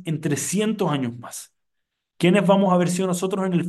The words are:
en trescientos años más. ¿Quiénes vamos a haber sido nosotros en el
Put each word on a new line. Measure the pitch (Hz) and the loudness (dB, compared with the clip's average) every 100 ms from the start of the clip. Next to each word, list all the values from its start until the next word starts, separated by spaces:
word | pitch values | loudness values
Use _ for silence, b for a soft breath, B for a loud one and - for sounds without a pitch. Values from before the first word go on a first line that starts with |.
en | 165 151 | -6 -4
trescientos | 147 139 - 196 214 220 175 | -4 -4 -2 -2 -2 -2 -2
años | 143 120 120 | -2 -4 -8
más. | 117 - - _ _ _ _ _ _ - | -14 -16 -18 _ _ _ _ _ _ 0
¿Quiénes | 175 202 180 | 4 4 4
vamos | 196 196 | 4 4
a | 180 | 2
haber | 175 | 2
sido | 180 185 | 0 -2
nosotros | 175 190 196 190 | -2 -4 -2 0
en | |
el | 175 | 0